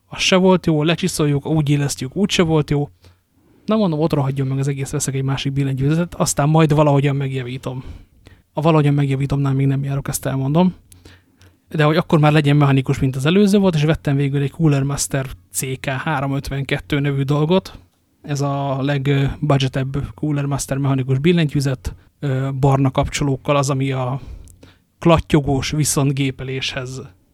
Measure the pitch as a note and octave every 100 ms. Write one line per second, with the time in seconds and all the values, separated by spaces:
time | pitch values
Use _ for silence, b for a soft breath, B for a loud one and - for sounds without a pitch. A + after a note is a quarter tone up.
0 | _ - - F#3+ F#3 F3+ - D#3 D#3 E3+
1 | F3+ - D3 C#3+ - D#3 D3 D3 C#3+ -
2 | C3 E3+ G3+ - E3 D#3 D3 D3 C#3+ _
3 | b b _ _ _ _ - A3 G3 D3+
4 | D#3+ C#3+ C3+ C3+ C3+ C3+ C#3 C#3 C3+ C#3+
5 | - C3+ C3+ C3+ C#3 C#3 C#3 C3 C#3 D#3+
6 | F3 - E3 - C#3+ D#3 D#3 D3+ D3+ C#3
7 | C#3+ C#3 C3+ C3 B2 C3 C3+ C3 - B
8 | B B B B B - D#3 D#3 C#3+ C#3+
9 | C#3+ C3+ C#3 C#3+ C#3 C3+ C3+ C#3 C#3 C#3
10 | C#3 C#3 C3+ C3+ C3+ D#3 F#3 - _ b
11 | b b b b b b _ D#3+ D3+ D#3+
12 | - D#3+ D3+ D3+ C#3+ D3 C#3+ C3+ C3 C#3
13 | C#3 C3 C#3+ F#3 G#3 G3+ F#3+ D#3 D3+ D#3
14 | D3+ C#3 C#3 C#3 C#3 - D#3+ C#3 C#3 C#3
15 | - C#3 C3+ - _ - C3 C3 C#3+ C3
16 | D#3+ D3+ C#3 C3+ - C#3 C#3 C#3+ - D3
17 | C#3+ C#3 C3+ D3 D3+ F#3 - - _ _
18 | _ _ - C#3+ C#3+ C#3 C#3 C3 C#3 C#3+
19 | C3+ C#3 C3+ - D3 C3+ C3+ C#3 C3 C#3
20 | - - D3+ C#3+ C#3 C3+ - C3+ C#3 C3+
21 | B2+ C3 D#3+ F3 D3+ D3 C3+ C3 - -
22 | b - C#3+ C3 C3+ C3+ C#3 C3+ C3+ C#3+
23 | C#3 - C#3+ C3 - C#3+ C3+ C3+ C3+ C3
24 | B2+ C3+ B B B - b b b -
25 | E3+ D#3+ - D#3+ C#3 C3+ - D3+ C#3 D#3+
26 | C#3 C#3 C#3 C3 C3 C3 - C3+ B2+ C3
27 | C#3 _ _